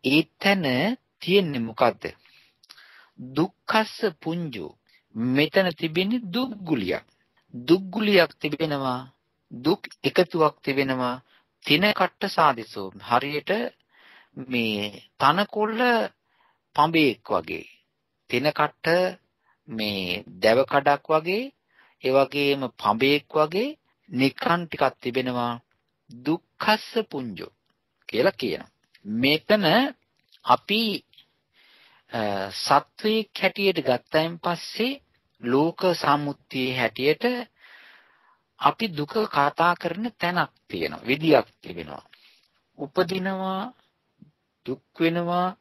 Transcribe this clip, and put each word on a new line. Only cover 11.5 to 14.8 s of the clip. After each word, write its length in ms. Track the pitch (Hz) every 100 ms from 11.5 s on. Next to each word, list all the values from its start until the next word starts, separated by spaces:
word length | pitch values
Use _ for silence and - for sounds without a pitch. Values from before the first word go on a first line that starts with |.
| _
තින 200 | - 151 202
කට්ට 300 | 208 185 _ 196
සාදිසෝ. 640 | - 156 117 110 110 95 98
හරියට 480 | - 120 139 147 - 202 240 _ _ _ - - _ - 131
මේ 360 | 127 113 104